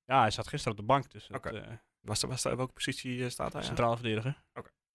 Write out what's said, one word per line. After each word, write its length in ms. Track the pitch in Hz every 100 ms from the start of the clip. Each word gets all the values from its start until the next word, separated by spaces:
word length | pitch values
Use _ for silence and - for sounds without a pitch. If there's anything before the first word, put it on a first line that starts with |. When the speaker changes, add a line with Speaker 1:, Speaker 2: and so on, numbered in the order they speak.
Speaker 1:
Ja, 160 | - 131
hij 100 | 110
zat 160 | 107 110
gisteren 240 | 147 -
op 60 | 104
de 80 | 104
bank. 180 | 139 135
Dus 160 | 104 -
dat, 100 | -
Speaker 2:
Oké. 120 | - 107
Speaker 1:
eh, 140 | 107 110 _ _
Speaker 2:
Was 220 | 107 104
er, 60 | 123
was 160 | 127
er, 120 | - 120
welke 160 | 131
positie, 520 | - - 131 127 123
eh, 60 | 123
staat 220 | - -
hij 80 | -
aan? 60 | -
Speaker 1:
centrale 280 | - 120 117
verdediger. 460 | 117 107 120 143 _
Speaker 2:
Oké. 160 | - - _ _